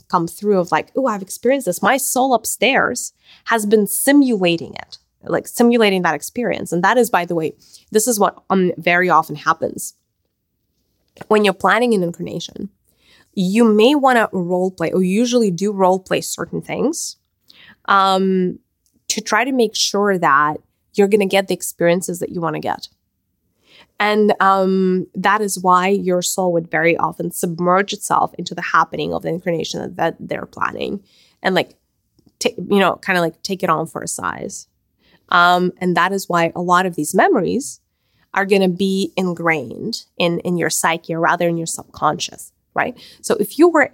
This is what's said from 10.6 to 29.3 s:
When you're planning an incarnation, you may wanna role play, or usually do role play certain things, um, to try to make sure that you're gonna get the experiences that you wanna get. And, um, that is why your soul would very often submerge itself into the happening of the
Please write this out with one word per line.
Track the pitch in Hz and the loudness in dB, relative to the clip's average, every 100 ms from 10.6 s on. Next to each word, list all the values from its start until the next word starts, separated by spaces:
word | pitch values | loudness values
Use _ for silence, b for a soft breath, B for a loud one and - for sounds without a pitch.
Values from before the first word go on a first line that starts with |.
| _ _ _ _ _ - - | _ _ _ _ _ -16 0
When | 214 | 2
you're | 208 | 4
planning | 185 190 208 247 | 2 2 2 2
an | 208 | 2
incarnation, | 170 170 170 165 - - 202 - _ b b b b | -2 -4 -10 -10 -12 -12 -14 -16 _ b b b b
you | - 185 214 | -4 0 4
may | 233 208 233 294 | 4 6 6 6
wanna | 262 240 208 | 4 2 2
role | 190 175 180 185 | -2 -2 -2 -2
play, | 185 165 | -2 -2
or | 185 | 0
usually | 185 202 240 247 214 | 2 2 2 2 0
do | 170 202 | 0 -4
role | 196 185 190 | 0 2 2
play | - 160 | -2 -6
certain | - - 165 170 | -4 -8 -8 -10
things, | - 156 226 339 - - _ _ _ b b b - | -8 -4 -4 -4 -8 -14 _ _ _ b b b 0
um, | 196 190 190 190 190 180 - _ _ _ _ - | 2 4 2 2 0 0 -4 _ _ _ _ -10
to | - | -8
try | 208 214 | -2 0
to | 254 | 0
make | 262 220 | 0 0
sure | - - 202 202 190 | 0 -4 0 0 2
that | 165 139 151 - - _ _ | 2 4 2 -2 -12 _ _
you're | - 196 | 0 2
gonna | 208 196 | 4 2
get | 202 196 | 0 0
the | |
experiences | 180 - - 170 175 185 170 | -4 -6 -2 2 2 -2 -8
that | - | -8
you | 180 | -6
wanna | 165 151 | -6 -6
get. | 123 - - _ _ _ _ _ _ b b b b - | -6 -8 -10 _ _ _ _ _ _ b b b b -4
And, | 208 214 208 - | 0 2 2 4
um, | 190 196 190 190 185 185 175 | 2 4 2 2 2 0 -4
that | - 190 214 | -2 0 0
is | 202 190 | 0 0
why | 185 180 185 | 4 4 4
your | 202 180 180 | 0 0 0
soul | 175 - 185 | 0 -2 0
would | 170 170 | 0 0
very | 156 165 160 | 0 2 2
often | 160 - 175 | 0 -2 -8
submerge | - 185 165 175 185 202 | -4 -6 -2 2 2 0
itself | 208 - - - | -6 -2 0 0
into | - 175 | -4 -12
the | 175 | -10
happening | - 170 165 160 160 | -2 0 0 -2 -6
of | 165 | -6
the | 170 | -4